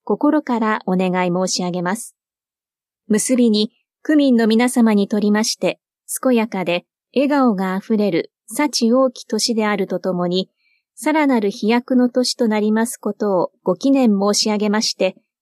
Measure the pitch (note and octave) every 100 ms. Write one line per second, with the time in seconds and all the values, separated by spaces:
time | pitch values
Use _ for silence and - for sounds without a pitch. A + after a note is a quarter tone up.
0 | - C#3 D4 D4+ - A#3 A3 G#3+ - F#3
1 | F#3 F3+ F3+ F3 F#3 - F3+ F3 F3 A3
2 | - _ _ _ _ _ _ _ _ _
3 | - G#3 - B3 A#3+ G#3 G#3+ _ _ _
4 | - D4+ C#4 A#3 A3 A3 B3 B3+ A3+ G#3
5 | G3 G#3 G#3 G#3 A3 - F3+ - _ _
6 | - - C4 A#3 A3 F#3+ F3 F3 _ _
7 | _ A#3+ C#4 C#4+ B3+ F#3+ F#3+ F#3+ - A3
8 | G#3 E3 - _ - A3 D4 - A3+ B3+
9 | C4 - - A3 - A3 G#3+ G3+ F#3 F3+
10 | F#3+ F3 F3 F#3 F#3+ _ _ _ _ -
11 | D#4 D#4 C#4+ B3 G3+ G3+ G#3 A#3+ - B3+
12 | B3 B3+ B3 - A#3 G#3+ G#3+ A3 A3+ -
13 | G#3 G#3 G#3 F#3 - _ - F3 C4+ C#4
14 | B3 G3 G3+ G#3 G#3+ G#3 G#3+ G#3+ A3+ -
15 | F#3 - _ _